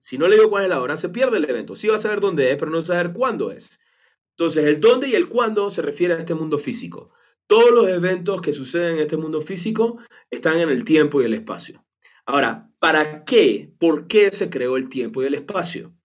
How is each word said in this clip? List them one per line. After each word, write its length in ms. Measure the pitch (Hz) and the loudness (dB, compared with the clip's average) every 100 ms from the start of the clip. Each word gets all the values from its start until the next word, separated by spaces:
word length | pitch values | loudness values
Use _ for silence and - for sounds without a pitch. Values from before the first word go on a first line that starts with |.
Si 160 | - 127 | -12 -2
no 100 | 170 | 4
le 80 | 214 | 6
digo 120 | 214 | 6
cuál 140 | 202 | 4
es 60 | 190 | 0
la 100 | 156 | -2
hora, 160 | 127 147 | -4 -6
se 140 | 175 | -6
pierde 260 | 180 262 214 | -2 0 0
el 120 | 147 | -2
evento. 260 | 120 104 - | -4 -6 -6
Sí 100 | 208 | -2
va 80 | 220 | 0
a 40 | |
saber 200 | 214 208 | 0 -2
dónde 300 | 196 170 131 | -2 2 0
es, 60 | 143 | 0
pero 120 | 160 | -2
no 80 | 160 | -4
va 40 | |
a 40 | 165 | -2
saber 260 | 175 170 | -2 -2
cuándo 380 | 170 254 185 107 | -2 -4 -2 -6
es. 260 | 98 - _ _ _ _ _ _ | -8 -20 _ _ _ _ _ _
Entonces, 340 | _ 165 151 | _ -2 2
el 160 | 147 151 | 2 4
dónde 280 | 214 254 269 | 4 4 2
y 60 | |
el 140 | 214 175 | 0 0
cuándo 420 | 226 226 214 202 | 0 0 0 -4
se 120 | 190 | -4
refiere 320 | 147 143 175 | -6 -2 -2
a 40 | 165 | -2
este 160 | 165 | -2
mundo 240 | 156 156 147 | -6 -4 -4
físico. 540 | - 110 - - - _ _ _ _ | -4 -10 -12 -16 -20 _ _ _ _
Todos 240 | 214 240 | 6 8
los 180 | 233 196 | 6 4
eventos 520 | 180 180 185 175 196 | 2 -2 -2 -4 -4
que 120 | - | -4
suceden 400 | 143 131 170 175 | -6 -4 -4 -2
en 60 | 165 | -2
este 160 | 151 160 | -2 -4
mundo 240 | 160 156 | -4 -6
físico 580 | 151 190 220 - 226 233 - _ _ | -6 -8 -6 -2 -2 -2 -18 _ _
están 280 | 120 160 160 | -4 -2 0
en 120 | 165 | 0
el 140 | 127 | -2
tiempo 360 | 120 156 147 143 | 2 2 4 2
y 60 | 117 | 0
el 80 | |
espacio. 500 | 110 - 87 - - _ _ _ _ - | -2 -6 -14 -14 -20 _ _ _ _ -4
Ahora, 440 | 139 123 113 - _ | 0 0 -4 -16 _
¿para 460 | 165 156 151 151 | 2 2 0 -4
qué? 480 | - 233 151 104 - _ | 0 4 4 2 -6 _
¿Por 280 | 170 151 - | 0 0 0
qué 240 | 214 202 | 2 4
se 160 | 190 185 | 2 -6
creó 260 | 131 123 127 | -4 -2 -2
el 120 | 131 | -4
tiempo 340 | 131 117 120 | -6 -6 -4
y 40 | 131 | -4
el 80 | |
espacio? 580 | 143 - 190 170 - - _ | -4 -6 -6 -6 -10 -14 _